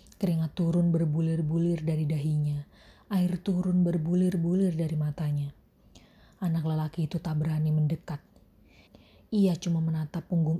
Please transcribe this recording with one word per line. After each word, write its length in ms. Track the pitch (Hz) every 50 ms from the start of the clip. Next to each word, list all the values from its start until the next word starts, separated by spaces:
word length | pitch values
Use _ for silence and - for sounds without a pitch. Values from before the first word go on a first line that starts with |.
| - - - -
keringat 400 | - 175 165 160 160 156 - -
turun 320 | 170 165 165 175 170 175
berbulir-bulir 960 | 165 165 170 156 147 165 160 160 160 165 160 147 160 165 170 175 175 156 156
dari 240 | 160 156 156 156 143
dahinya. 560 | 160 147 143 156 151 151 147 147 147 143 147 - - - - - - - - - 208
Air 240 | 185 180 175 170 170
turun 480 | - 208 180 180 180 185 180 180 180
berbulir-bulir 880 | 170 165 170 151 165 175 180 185 185 185 170 165 170 180 190 196 185 165
dari 240 | 160 165 151 156 151
matanya. 560 | 151 151 143 - 156 147 147 143 143 143 - _ _ _ _ _ _ - - - - - _ - - - - -
Anak 240 | 190 170 165 165 147
lelaki 400 | 160 156 156 156 151 - - 156
itu 160 | - - 165
tak 160 | - 160 156 151
berani 320 | 147 160 156 151 156 156
mendekat. 480 | 156 156 151 147 165 - - - 156 - - _ _ - _ _ _ _ - - - - - - - - - - - - - _
Ia 240 | - 208 196 185 170 165
cuma 240 | - 175 170 165 160
menatap 400 | 160 160 156 156 147 - 170 -
punggung 320 | - 175 165 160 156 160 151